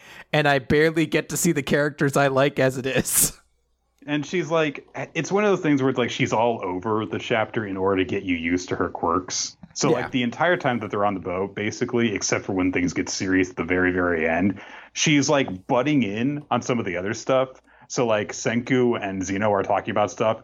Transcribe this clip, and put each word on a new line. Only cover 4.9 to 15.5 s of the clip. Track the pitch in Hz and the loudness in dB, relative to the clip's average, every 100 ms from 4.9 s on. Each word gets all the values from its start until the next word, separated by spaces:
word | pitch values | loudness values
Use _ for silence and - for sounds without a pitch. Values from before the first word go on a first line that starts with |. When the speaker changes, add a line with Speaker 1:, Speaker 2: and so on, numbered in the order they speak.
| - 139 | -12 -8
Speaker 2:
it's | 165 156 | -6 -2
one | 196 208 | 2 2
of | |
those | 180 | 2
things | 160 143 | 2 2
where | 131 | 2
it's | 127 | 0
like | 117 | 0
she's | - 120 | 0 0
all | 113 120 117 | 2 2 0
over | 95 92 110 110 107 | -4 -4 -2 -2 -2
the | 107 | -6
chapter | - 117 107 117 101 | -2 -2 0 -4 -4
in | 95 | -2
order | 95 95 | 0 2
to | 92 | 0
get | 101 | -2
you | 95 85 | -2 -2
used | 82 90 - | 0 -2 -2
to | 92 | -4
her | 87 | -4
quirks. | - 85 90 - - - - - - | -2 -2 0 -2 -6 -6 -10 -16 -2
So, | 143 | 0
Speaker 1:
Yeah. | 120 | 0
Speaker 2:
like, | 120 | 0
the | 131 | -2
entire | 120 - 156 175 | -2 0 0 2
time | 139 120 | 0 -2
that | 104 | -2
they're | 104 101 | 0 0
on | |
the | 95 | -2
boat, | 92 90 98 101 | -4 -4 -4 -4
basically, | 107 107 120 120 117 | -4 -4 -2 0 0
except | 95 - 113 | 0 -2 -2
for | - | -2
when | 92 92 | 0 0
things | 90 90 | 0 -2
get | 101 90 | -2 -6
serious | - 95 95 90 | -4 0 2 0
at | - | -2
the | |
very, | 82 90 90 | -2 0 2
very | 92 87 85 80 | 2 0 0 0
end, | 82 98 - - - - | 0 0 -2 -12 -20 -12
she's, | - 170 147 135 | -2 2 2 4
like, | 143 131 | 2 0